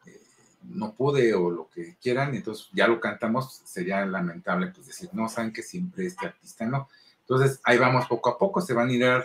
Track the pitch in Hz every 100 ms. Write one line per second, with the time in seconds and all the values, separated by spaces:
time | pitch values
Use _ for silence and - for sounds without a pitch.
0 | - - _ _ _ _ - 92 107 -
1 | 139 139 117 98 87 87 - 87 85 -
2 | 123 123 139 110 110 107 - 95 104 113
3 | 107 101 110 120 135 - - 95 90 98
4 | 98 92 87 85 95 90 92 - - -
5 | 90 101 113 - 113 113 - - 90 95
6 | 90 - 87 - - - 113 135 135 _
7 | _ _ - 127 135 - 117 120 127 127
8 | - 120 120 - 196 196 180 117 123 120
9 | 123 127